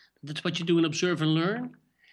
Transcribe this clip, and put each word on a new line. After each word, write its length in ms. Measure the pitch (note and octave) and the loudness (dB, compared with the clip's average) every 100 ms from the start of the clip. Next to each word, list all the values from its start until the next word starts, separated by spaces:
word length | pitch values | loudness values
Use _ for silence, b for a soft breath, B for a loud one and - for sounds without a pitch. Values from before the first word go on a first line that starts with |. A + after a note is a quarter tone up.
| B _ | B _
That's 200 | C#3+ D3+ | -12 -6
what 160 | F3+ F3 | -4 -4
you 60 | |
do 140 | E3+ E3+ | 2 2
in 60 | |
Observe 380 | E3 D#3 F3+ D#3+ | 2 0 -2 0
and 120 | D#3 | 2
Learn. 420 | D#3+ F3 A#3 B3+ - _ B B | 2 0 -2 -6 -14 _ B B